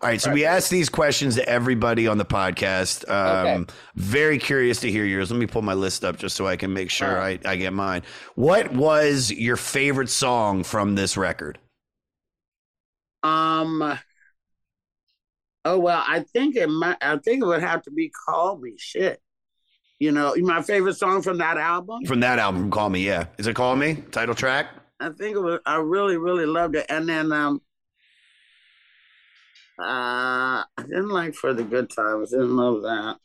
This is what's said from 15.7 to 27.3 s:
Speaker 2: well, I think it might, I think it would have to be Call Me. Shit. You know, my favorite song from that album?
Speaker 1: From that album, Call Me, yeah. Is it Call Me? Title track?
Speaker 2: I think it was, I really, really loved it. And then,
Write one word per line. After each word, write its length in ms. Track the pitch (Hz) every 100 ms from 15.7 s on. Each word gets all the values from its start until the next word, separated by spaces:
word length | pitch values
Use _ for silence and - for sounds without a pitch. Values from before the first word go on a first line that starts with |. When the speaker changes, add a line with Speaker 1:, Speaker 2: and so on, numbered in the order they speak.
| 185
Speaker 2:
well, 240 | 175 170 135
I 140 | 165
think 340 | - 240 285
it 140 | 247 156
might, 300 | 156 170 -
I 160 | 139 151
think 260 | 220 269
it 40 | 202
would 160 | 165
have 200 | 175 165
to 80 | -
be 220 | 151 160 - -
Call 280 | 160 180 190
Me. 160 | 123 104
Shit. 420 | - - 190 - _ _ _ _ _ _ _ _
You 140 | 151
know, 220 | 147 143 147
my 260 | 180 170
favorite 320 | 156 208 190
song 280 | 185 190 190
from 160 | 185 175
that 180 | 160 160
album? 480 | 160 175 180 233
Speaker 1:
From 160 | 262 127
that 180 | 123 123
album, 320 | 104 92 101
Call 180 | 101 104
Me, 160 | 92
yeah. 220 | 98 92 82 -
Is 100 | 107
it 80 | 117
Call 180 | 123
Me? 220 | 131 147 151 -
Title 240 | - 117 113
track? 320 | 131 135 156 - _ _
Speaker 2:
I 80 | 151
think 260 | 151 208
it 60 | 202
was, 180 | 175 170 -
I 100 | 156
really, 420 | 156 190 202 175
really 280 | 170 180 151
loved 300 | 165 170 151
it. 100 | -
And 200 | 156 165
then, 240 | 160 156